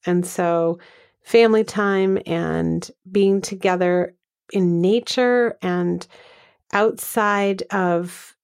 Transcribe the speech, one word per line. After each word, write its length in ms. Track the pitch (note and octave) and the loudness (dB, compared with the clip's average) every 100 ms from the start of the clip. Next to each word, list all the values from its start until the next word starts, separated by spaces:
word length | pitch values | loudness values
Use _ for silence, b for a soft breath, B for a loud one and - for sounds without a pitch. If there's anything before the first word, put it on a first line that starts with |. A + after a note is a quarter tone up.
And 220 | - F3 F3 | 0 -2 -2
so 520 | - F3 E3+ E3 E3+ b b b b | -4 -2 0 0 -4 b b b b
family 400 | - A#3 A#3 A3 | 2 4 6 4
time 560 | A3 - G3+ G3 F#3+ F#3+ - | 0 -2 0 2 2 0 -2
and 640 | E3 E3 D#3+ E3 E3 - - - | -4 -2 -2 -2 -2 -6 -20 -4
being 280 | G3 G3 G3 | 2 2 2
together 760 | F#3+ F#3+ F#3+ F3+ F3+ F3+ F3 _ _ _ _ | -2 -6 -2 0 0 0 -2 _ _ _ _
in 280 | G3+ F3+ E3+ | 0 2 2
nature 760 | F3+ A3+ A#3+ - B3 B3 A#3 - | 2 0 -2 -2 2 2 0 -2
and 420 | F3+ F3+ F3 F3 - B B B B B _ | -4 -2 -2 -4 -8 B B B B B _
outside 920 | G3+ A3 A3+ - - G#3 G3+ G3+ G3 - | 0 0 -2 -6 -2 0 2 0 -2 -4
of 640 | G3+ F3+ E3+ F3 - - _ | -2 0 0 -4 -12 -20 _